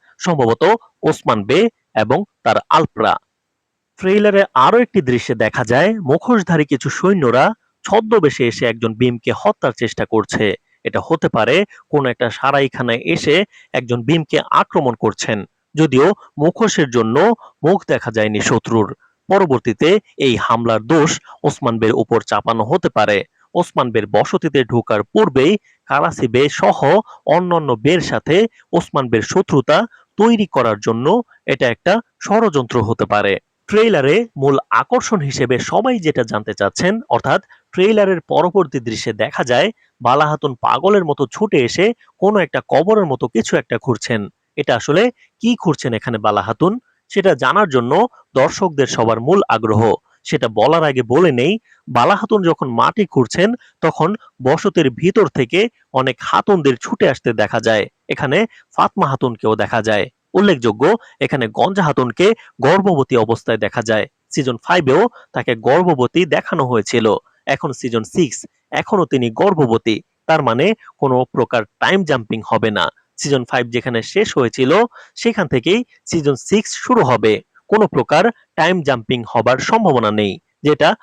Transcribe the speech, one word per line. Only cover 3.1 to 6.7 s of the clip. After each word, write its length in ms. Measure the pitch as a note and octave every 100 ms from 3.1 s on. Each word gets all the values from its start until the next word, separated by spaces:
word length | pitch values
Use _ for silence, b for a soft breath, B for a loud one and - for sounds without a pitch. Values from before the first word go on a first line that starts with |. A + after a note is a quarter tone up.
| - _ _ _ _ _ _ _ -
ট্রেইলারে 420 | F#3 G#3 G#3 G3 -
আরো 220 | B2+ C#3 A3+
একটি 220 | B3 G3
দৃশ্যে 320 | B2+ A#2+ -
দেখা 300 | A2+ A2 -
যায় 260 | A2 B2 F#3 A3
মুখোশধারী 640 | C#3 E3 - A#3 F3+ D#3+
কিছু 240 | D3+